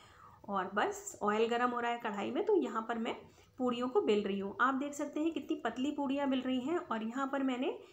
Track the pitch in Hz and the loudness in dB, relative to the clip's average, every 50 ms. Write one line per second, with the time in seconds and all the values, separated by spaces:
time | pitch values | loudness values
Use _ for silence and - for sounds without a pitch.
0 | - - - - - - - - - - 202 196 180 180 196 202 254 381 403 - | -20 -20 -20 -20 -20 -20 -20 -16 -8 -4 -2 -2 -2 0 2 2 2 2 0 -4
1 | - - - - - 208 208 220 226 226 233 240 247 247 240 240 233 240 240 240 | -8 -12 -6 -2 0 2 4 4 4 4 4 2 2 2 2 0 0 -2 -2 -2
2 | 240 226 202 202 208 220 233 302 403 - 427 349 277 233 220 226 220 - 240 233 | -2 -4 -2 -2 -4 -2 0 0 2 4 4 4 4 2 0 -2 -2 -2 -2 -2
3 | 226 262 - - - - - - - - _ - 262 247 247 240 247 254 262 415 | -2 -4 -4 -6 -10 -18 -20 -20 -20 -18 _ -2 0 0 0 0 -2 2 2 4
4 | 392 262 214 208 202 196 196 196 190 196 202 - 233 262 269 262 285 285 285 - | 4 6 4 4 2 0 -2 -2 -4 -4 0 2 2 2 2 0 -2 -4 -4 -4
5 | 302 285 - 311 302 330 320 294 - - 320 302 - 233 - - 254 294 294 285 | -6 -4 -2 0 0 0 0 -2 -4 -4 -4 -2 -2 -2 -2 0 -2 -2 0 -2
6 | 277 269 269 285 285 269 262 262 247 254 254 254 240 277 339 349 349 - 233 220 | -2 0 0 0 2 2 0 0 0 0 0 0 0 0 0 -2 -2 -2 -4 -4
7 | 220 226 233 269 277 269 277 277 269 262 254 247 262 339 480 - - - | -4 -4 -2 -2 -2 -2 0 0 0 0 0 0 0 -2 -2 -4 -10 -16